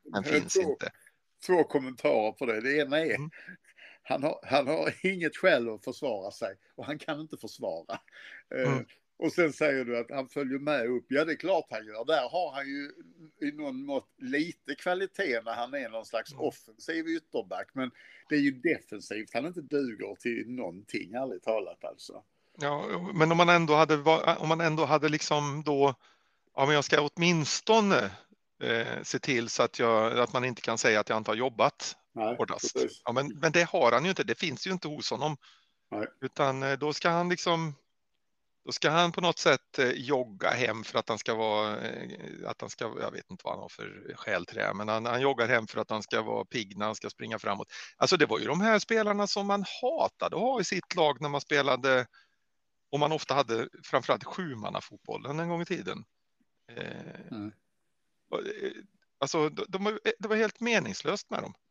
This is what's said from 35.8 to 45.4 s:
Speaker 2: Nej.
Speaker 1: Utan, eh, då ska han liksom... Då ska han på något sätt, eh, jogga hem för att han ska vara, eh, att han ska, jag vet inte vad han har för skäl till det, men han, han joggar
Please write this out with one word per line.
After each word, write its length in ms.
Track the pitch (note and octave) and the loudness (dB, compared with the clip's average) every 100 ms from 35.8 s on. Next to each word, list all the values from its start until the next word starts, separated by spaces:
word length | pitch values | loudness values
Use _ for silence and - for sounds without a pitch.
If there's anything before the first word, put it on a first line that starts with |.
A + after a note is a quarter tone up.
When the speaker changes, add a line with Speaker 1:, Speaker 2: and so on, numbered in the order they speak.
| _ | _
Speaker 2:
Nej. 160 | A2 G#2+ - | -6 -6 -8
Speaker 1:
Utan, 420 | C3+ - C#3 C3+ | -8 0 0 0
eh, 160 | C3+ C3+ | -2 -2
då 140 | D3 | -2
ska 160 | D3 F3 | 0 2
han 200 | E3+ F3 | 2 2
liksom... 460 | F3+ - E3 D#3+ C#3+ _ _ _ _ _ _ _ _ | 0 0 0 -2 -8 _ _ _ _ _ _ _ _
Då 80 | - | -10
ska 180 | - D#3 | -2 2
han 220 | D#3+ F3 | 4 2
på 80 | E3 | 2
något 180 | F3+ D#3 | 0 2
sätt, 400 | F3 C3+ _ - | 4 4 _ 0
eh, 120 | B2+ | 2
jogga 600 | B2+ B2+ C#3 A#2+ F#2+ - | 0 0 0 -2 -2 0
hem 340 | A#2+ B2 A2 | 2 0 -2
för 140 | G#2+ A#2+ | -4 -2
att 100 | - | -2
han 100 | G#2+ | -2
ska 160 | - | -2
vara, 460 | A2 A2 G#2+ G#2+ G#2+ | 0 0 2 0 -2
eh, 300 | A#2+ B2+ B2 - - - - | -6 -8 -10 -12 -12 -10 -10
att 140 | - | -8
han 100 | A#2 | -10
ska, 140 | - A#2 - | -8 -8 -6
jag 100 | - | -8
vet 180 | - - | -8 -12
inte 120 | F#2+ | -12
vad 80 | - | -10
han 80 | F#2+ | -8
har 60 | G2+ | -10
för 460 | - G2+ G2 - - | -12 -14 -14 -16 -12
skäl 300 | - F#2+ F2 | -4 -4 -4
till 100 | - | -4
det, 180 | G#2 | -4
men 140 | G2+ G#2+ | -4 -4
han, 180 | A2 A#2 | -4 -2
han 140 | A#2+ | 0
joggar 280 | C#3 B2 | 0 2